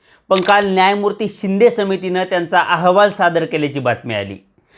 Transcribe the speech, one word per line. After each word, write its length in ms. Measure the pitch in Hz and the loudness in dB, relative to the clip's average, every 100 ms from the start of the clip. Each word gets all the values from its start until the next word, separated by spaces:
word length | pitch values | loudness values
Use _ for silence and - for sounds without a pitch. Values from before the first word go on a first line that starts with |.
| _ _ - | _ _ -2
पण 120 | 190 | 0
काल 280 | 180 202 202 | 2 2 2
न्यायमूर्ती 580 | 190 190 208 202 196 214 | 2 2 2 -2 -4 -8
शिंदे 420 | - 196 196 233 | -6 -4 2 2
समितीनं 540 | - 196 190 185 180 | 2 -2 -2 -2 -4
त्यांचा 380 | 185 180 170 180 | -2 -4 0 0
अहवाल 500 | 160 170 180 185 208 | 0 0 2 4 2
सादर 340 | - 175 151 160 | 2 0 0 -2
केल्याची 340 | 156 147 135 | -2 -4 -2
बातमी 340 | 123 117 123 | -2 -4 -4
आली. 240 | 107 98 98 _ _ _ | -6 -6 -12 _ _ _